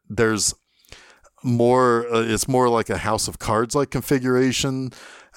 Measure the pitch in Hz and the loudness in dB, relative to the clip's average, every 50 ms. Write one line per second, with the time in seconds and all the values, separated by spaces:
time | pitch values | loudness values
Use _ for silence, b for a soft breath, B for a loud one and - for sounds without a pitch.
0 | _ - 107 104 117 110 110 101 90 - - _ _ _ B B B B B B | _ -8 -2 0 2 2 2 0 -2 -2 -4 _ _ _ B B B B B B
1 | B B B B B B B _ - 127 120 117 117 120 123 127 127 123 117 117 | B B B B B B B _ -4 -2 2 2 4 4 4 4 4 4 2 2
2 | 117 120 117 113 113 113 110 104 - - 131 127 127 120 117 113 107 - 104 85 | 0 -2 -2 -2 0 0 -2 -2 -2 0 0 2 2 2 2 0 0 -2 -4 -4
3 | - 110 110 110 - 107 90 - - - 110 110 123 113 - 147 139 - - 127 | -2 -2 -2 -2 -4 -6 -8 -8 -4 -2 0 0 0 0 -2 -2 -2 -2 -4 -6
4 | - - 147 135 123 127 127 127 131 131 117 - - 139 131 131 131 127 B B | -2 -2 -2 0 0 0 2 2 2 2 0 -2 -4 -4 -4 -6 -8 -10 B B
5 | B B B B B B B | B B B B B B B